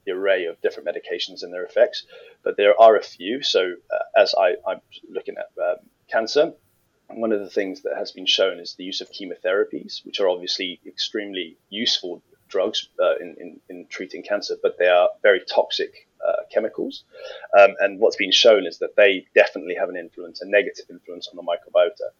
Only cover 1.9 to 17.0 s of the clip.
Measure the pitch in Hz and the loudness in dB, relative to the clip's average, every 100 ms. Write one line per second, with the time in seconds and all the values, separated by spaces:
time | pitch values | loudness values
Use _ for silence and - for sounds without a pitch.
1.9 | - - - - _ 95 - 104 110 113 | 0 -14 -20 -20 _ -6 2 4 8 8
2.9 | 101 - - 92 135 - 101 92 87 - | 8 2 -10 -8 -6 0 0 0 -4 -8
3.9 | - - 110 95 - 90 87 95 90 _ | -8 2 4 4 4 0 0 -6 -10 _
4.9 | - - 90 98 - 87 92 87 - _ | -20 -14 -12 -10 -12 -14 -6 -6 -6 _
5.9 | _ _ 117 110 147 160 - _ _ _ | _ _ -4 0 0 0 -4 _ _ _
6.9 | _ - 113 113 104 95 107 95 92 - | _ -18 -6 -2 -2 -2 -4 -4 -6 -8
7.9 | - 101 95 95 - 95 85 87 - 92 | -8 -8 -8 -2 0 0 -2 -12 -14 -12
8.9 | 95 92 - 92 - - 101 107 - - | -10 -12 -14 -14 -8 -2 0 -2 -6 -12
9.9 | - - - 95 90 90 - 92 82 87 | -18 -10 -2 -2 -2 -6 -6 -8 -10 -14
10.9 | - - 110 101 95 85 - _ 104 131 | -10 -8 -8 -8 -8 -10 -14 _ -8 -4
11.9 | - 92 85 _ _ _ 98 92 - - | -4 -6 -14 _ _ _ -4 -2 -4 -8
12.9 | - 87 - 87 - 87 - - 87 82 | -2 0 -2 -6 -16 -18 -18 -18 -18 -16
13.9 | - 92 85 - 104 - 87 98 - 90 | -14 -14 -14 -6 -6 -6 -4 -4 0 4
14.9 | 90 90 - 107 92 - - - - - | 4 4 2 2 2 4 2 2 -2 -6
15.9 | - _ _ - - - 107 110 - - | -10 _ _ -4 -4 -2 -2 -2 -4 -8
16.9 | - | -10